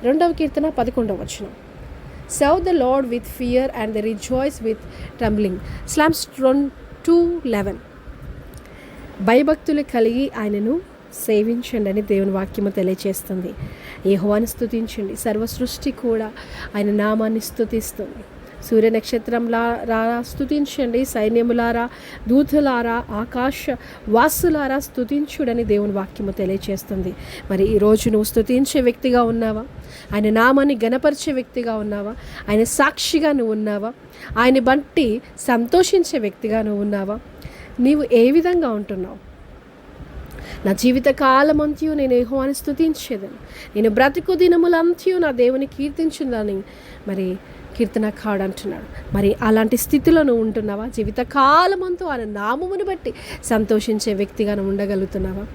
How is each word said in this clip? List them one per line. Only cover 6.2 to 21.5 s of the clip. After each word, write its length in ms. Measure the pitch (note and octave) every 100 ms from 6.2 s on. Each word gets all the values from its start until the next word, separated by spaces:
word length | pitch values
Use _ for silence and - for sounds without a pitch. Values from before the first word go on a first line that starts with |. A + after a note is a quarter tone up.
| - - C4 C4+ C#4 - - - -
టూ 340 | E4+ E4+ E4+ C#4+
లెవెన్. 320 | G#3+ G3+ G3 - - - - - - - - - - - - - -
భయభక్తులు 600 | F#3+ A#3+ C#4+ D#4 - D4
కలిగి 500 | C#4+ B3 A3+ A#3+ C#4 -
ఆయనను 440 | G#3+ G#3 G#3+ D#4 F#4 - - - -
సేవించండి 640 | G#3+ G#3+ A#3 B3 A#3+ G3+
అని 120 | G3
దేవుని 300 | G#3 G3+ G3
వాక్యము 380 | F#3+ F#3+ - G3+
తెలియచేస్తుంది. 840 | F#3+ F#3 F#3+ G3+ F#3+ - F#3 F3+ - - - - - F#3+
యెహోవాను 400 | G3 G3+ G#3 A3+
స్తుతించండి. 720 | - A#3 A3+ A3 - G3 G#3+
సర్వ 300 | A#3 G#3+ A3+
సృష్టి 460 | - B3 - -
కూడా 400 | - B3 A3+ G#3+ - - - - G#3
ఆయన 160 | G3+
నామాన్ని 480 | G#3 G#3 G#3+ A3 A3+
స్తుతిస్తుంది. 840 | A3 - A3 A3+ G#3+ - G3 - - - - - -
సూర్య 200 | A3+ A3
నక్షత్రంలా-, 1000 | A3+ A3 A#3+ A3+ A#3 A#3 A#3 A#3 A#3 A#3+
రా-, 320 | A3+ A3+ A#3
స్తుతించండి, 840 | A#3+ - C4+ D4 C#4+ - B3 B3 C4
సైన్యములారా, 840 | - G#3+ A#3 A#3+